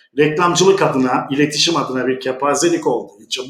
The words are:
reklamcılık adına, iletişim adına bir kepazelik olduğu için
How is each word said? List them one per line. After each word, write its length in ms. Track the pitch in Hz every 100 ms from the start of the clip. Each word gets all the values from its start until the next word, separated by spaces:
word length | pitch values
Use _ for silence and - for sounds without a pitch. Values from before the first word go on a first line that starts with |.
| _ 127
reklamcılık 640 | 156 151 175 151 190 190
adına, 460 | 147 135 127 143 -
iletişim 440 | 139 147 - 170 160
adına 300 | 123 127 127
bir 120 | 127
kepazelik 680 | 131 127 143 143 170 170 147
olduğu 360 | 117 98 -
için 220 | - 127